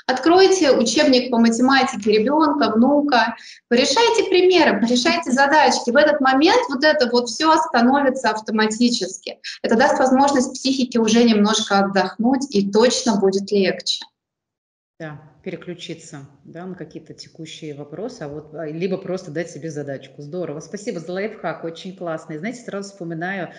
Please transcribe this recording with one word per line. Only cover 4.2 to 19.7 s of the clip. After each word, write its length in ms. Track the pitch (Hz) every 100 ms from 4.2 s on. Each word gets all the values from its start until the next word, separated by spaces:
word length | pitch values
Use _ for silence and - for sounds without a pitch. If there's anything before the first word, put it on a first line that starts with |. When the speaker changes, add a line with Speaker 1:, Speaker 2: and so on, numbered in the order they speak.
| -
Speaker 1:
примеры, 500 | 359 359 359 277 202
порешайте 520 | 233 247 330 339 277
задачки. 580 | 254 277 311 262 - -
В 40 | 254
этот 240 | 302 294
момент 420 | 262 269 320 494 -
вот 140 | 269
это 240 | 311 302 240
вот 160 | 240 240
всё 220 | - 311
остановится 800 | 311 - 240 240 285 269 247 220
автоматически. 1080 | 220 220 214 214 220 240 240 180 - - - - -
Это 140 | - 226
даст 220 | 294 294
возможность 560 | 254 262 285 277 -
психике 460 | - 262 269 247 233
уже 240 | 220 233
немножко 540 | 240 208 208 220 214 196
отдохнуть, 640 | 196 196 185 - 226 269 -
и 160 | 202 196
точно 460 | 214 247 - 240 202
будет 360 | 190 196 196
легче. 520 | 202 185 - - - - _ _ _ _ _ _ _ _ -
Speaker 2:
Да, 200 | 160 143 - _
переключиться, 760 | 190 165 - 170 - 165 - 143 135 _
да, 220 | - 151 185
на 80 |
какие-то 400 | 170 156 160 160
текущие 600 | 147 - - 156 - 156
вопросы, 480 | 143 147 160 240 -
а 60 | 147
вот, 260 | 147 151
а, 120 | 156 156
либо 300 | 160 185 185
просто 320 | - 185 185
дать 200 | 147 170
себе 200 | 147 160